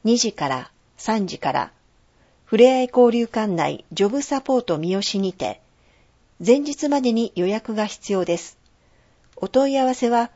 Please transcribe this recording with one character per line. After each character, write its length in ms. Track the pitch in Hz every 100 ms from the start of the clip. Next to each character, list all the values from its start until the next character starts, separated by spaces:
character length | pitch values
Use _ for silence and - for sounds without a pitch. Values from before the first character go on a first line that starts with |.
二 160 | 214 240
時 140 | 226
か 160 | - 143
ら、 220 | 127 - _ _ -
三 300 | - 220 185
時 120 | 156
か 140 | -
ら。 200 | 135 95 _ _ _ _ _ _ _
ふ 120 | _ 214
れ 180 | 254
あ 80 | 262
い 60 | 254
交 220 | - 240
流 160 | 233 233
館 280 | 226 214
内、 300 | 170 147 143 _
ジ 140 | 160 202
ョ 20 |
ブ 140 | 277
サ 180 | - 277
ポ 180 | - 262
ー 40 |
ト 140 | 240 156
三 120 | 170
好 280 | 190 196 196
に 140 | 190
て。 280 | - 120 - _ _ _ _ _ _ _ _
前 160 | 175 277
日 280 | 294 285 302
ま 120 | 285
で 120 | 254
に 200 | 226 233 -
予 100 | 180
約 280 | 214 226
が 120 | 214 208
必 260 | - -
要 120 | 190
で 140 | 175 170
す。 200 | - _ _ _ _ _ _ _ _ -
お 120 | 190
問 240 | 254 277
い 60 | 269
合 80 | 262
わ 80 |
せ 160 | 254 240
は 200 | 233 233